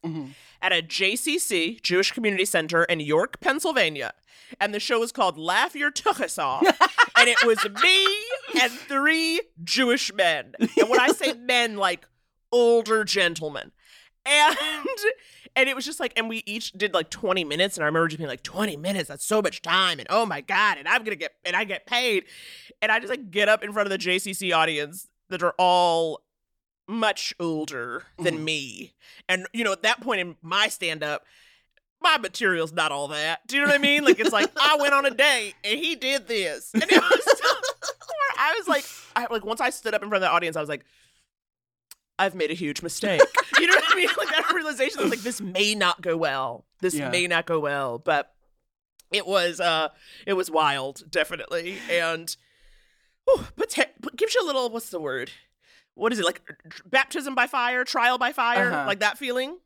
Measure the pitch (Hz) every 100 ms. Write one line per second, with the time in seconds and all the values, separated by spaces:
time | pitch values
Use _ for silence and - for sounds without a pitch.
0 | 170 160 135 139 - _ 185 175 165 -
1 | 196 240 - 320 - 185 165 226 - 180
2 | 196 - 220 196 190 175 156 170 170 165
3 | 147 156 226 - - 277 370 269 170 147
4 | 117 - _ _ - - 208 208 - 233
5 | 233 - 196 156 160 190 262 285 294 285
6 | - - 220 - 143 131 381 - - -
7 | 466 - 466 - 233 220 220 202 359 381
8 | 392 403 453 539 - 453 247 247 - 277
9 | 285 320 330 330 - - 170 226 254 247
10 | - 196 180 151 - - 226 - 226 254
11 | 254 330 311 240 247 247 233 208 190 175
12 | _ _ _ _ _ 240 240 233 214 220
13 | 208 196 175 165 156 143 - _ _ -
14 | _ _ - 294 302 320 302 302 285 480
15 | 415 523 - - - - 262 269 269 -
16 | 262 - 226 226 - 214 - 190 208 190
17 | 160 - 208 185 156 151 190 185 151 160
18 | 165 156 156 127 - 180 214 147 170 196
19 | 151 143 - 214 190 - - 175 185 156
20 | - 202 226 147 131 190 208 165 147 240
21 | 220 185 156 _ 175 180 208 185 - 240
22 | 247 202 - - - - - - 214 220
23 | 214 262 220 180 214 320 - 208 202 190
24 | 170 180 196 190 190 170 160 151 147 180
25 | - _ _ 185 175 - 180 180 175 165
26 | 165 151 _ _ _ _ _ _ - 226
27 | 220 196 - - 170 156 151 131 120 120
28 | - - 175 160 156 156 135 - 180 _
29 | - - - 185 185 226 220 190 214 247
30 | 233 294 175 - 165 190 214 - 175 156
31 | 151 147 _ _ _ _ _ _ _ _
32 | - 311 202 - 214 175 160 165 156 143
33 | 143 151 156 165 - 277 285 285 285 294
34 | 285 - 220 214 311 - 285 302 285 277
35 | 277 247 285 254 208 - 202 226 330 311
36 | 254 277 - 226 180 143 - 220 349 349
37 | - 453 440 453 571 - 523 - - -
38 | - 640 554 - 285 453 370 294 - -
39 | - - 240 233 214 226 254 - 226 214
40 | 208 208 185 165 170 160 151 147 _ _
41 | _ _ _ _ _ _ _ _ _ -
42 | _ - 190 185 151 165 151 143 170 -
43 | 208 170 - - - - 339 381 - 381
44 | 349 - 403 311 320 349 311 262 262 -
45 | 202 240 214 240 202 185 208 208 180 170
46 | 175 165 160 135 131 117 _ _ 185 156
47 | 135 180 180 170 170 165 147 143 135 123
48 | 170 151 - _ _ _ _ _ _ _
49 | _ 202 185 190 175 165 175 160 156 _
50 | - - - 196 175 160 151 139 135 143
51 | - 175 147 165 - 170 170 190 - 170
52 | 165 165 165 - _ _ _ _ _ _
53 | _ _ - 523 - - 453 - 269 _
54 | 302 - 440 494 359 269 247 226 226 180
55 | 151 131 127 - _ _ _ _ _ -
56 | 226 233 170 185 - - 160 - 185 262
57 | 269 - 277 262 240 269 240 254 247 277
58 | 240 247 247 - 233 240 247 160 - 196
59 | 208 - 269 247 262 359